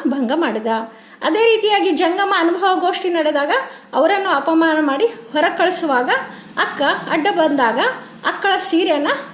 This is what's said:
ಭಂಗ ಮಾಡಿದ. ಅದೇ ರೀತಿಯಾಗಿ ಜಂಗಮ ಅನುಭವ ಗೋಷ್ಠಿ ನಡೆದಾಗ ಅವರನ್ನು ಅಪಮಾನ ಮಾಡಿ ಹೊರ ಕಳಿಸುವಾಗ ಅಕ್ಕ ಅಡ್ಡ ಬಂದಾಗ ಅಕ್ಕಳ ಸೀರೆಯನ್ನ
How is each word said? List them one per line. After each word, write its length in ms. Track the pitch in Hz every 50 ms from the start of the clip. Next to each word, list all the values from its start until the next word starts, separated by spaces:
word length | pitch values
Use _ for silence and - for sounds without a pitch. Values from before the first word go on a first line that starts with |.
| - 285
ಭಂಗ 240 | 247 277 254 220 269
ಮಾಡಿದ. 320 | 320 339 254 214 220 214 226 226 220 226 - - - - - - - -
ಅದೇ 320 | 285 320 415 453 453 440
ರೀತಿಯಾಗಿ 360 | 427 415 427 415 403 403 381
ಜಂಗಮ 420 | 339 254 370 330 349 381 403 392 403
ಅನುಭವ 440 | 370 330 330 349 359 381 381 370 330
ಗೋಷ್ಠಿ 280 | 349 349 359 359 381 370
ನಡೆದಾಗ 420 | 349 330 302 302 294 285 285 294 381 523 508 - - - - - -
ಅವರನ್ನು 360 | 247 285 330 403 392 381 381
ಅಪಮಾನ 460 | 339 - - 339 330 320 330 330 311 311
ಮಾಡಿ 260 | 302 285 269 277 427
ಹೊರ 380 | 466 - - - - - 311 - 392 - -
ಕಳಿಸುವಾಗ 520 | 349 359 359 - 339 311 269 247 247 285 466 539 523 - - - - - -
ಅಕ್ಕ 260 | - 339 - - - 285 294 359 - - -
ಅಡ್ಡ 160 | 311 330 294 392
ಬಂದಾಗ 480 | 403 339 320 311 294 269 254 226 226 247 370 508 - - - - - - -
ಅಕ್ಕಳ 300 | - 349 - - 403 381
ಸೀರೆಯನ್ನ 500 | 381 - - - 330 381 392 311 285 285 359 554 554 - -